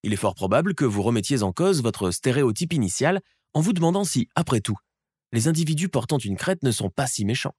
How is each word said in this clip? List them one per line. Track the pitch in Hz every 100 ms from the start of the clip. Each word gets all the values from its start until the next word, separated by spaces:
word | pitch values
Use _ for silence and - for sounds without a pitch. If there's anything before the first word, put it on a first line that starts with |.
il | 101
est | 127
fort | 104
probable | - 95 123 175
que | 175
vous | 135 101
remettiez | 101 117 101 139
en | 101
cause | 90 180 175
votre | 117 - 95
stéréotype | 87 131 127 131 110 170
initial | 160 101 - 143 190 - _ _
en | 151
vous | 170
demandant | 185 165 185
si, | 202 131 113
après | - - 131
tout, | - 101 _ _ _ _ _
les | 113 127
individus | 160 160 156 185
portant | 135 117 147
une | 98 95
crête | - 185
ne | 135
sont | 110 101
pas | - 123
si | -
méchants. | 101 123 -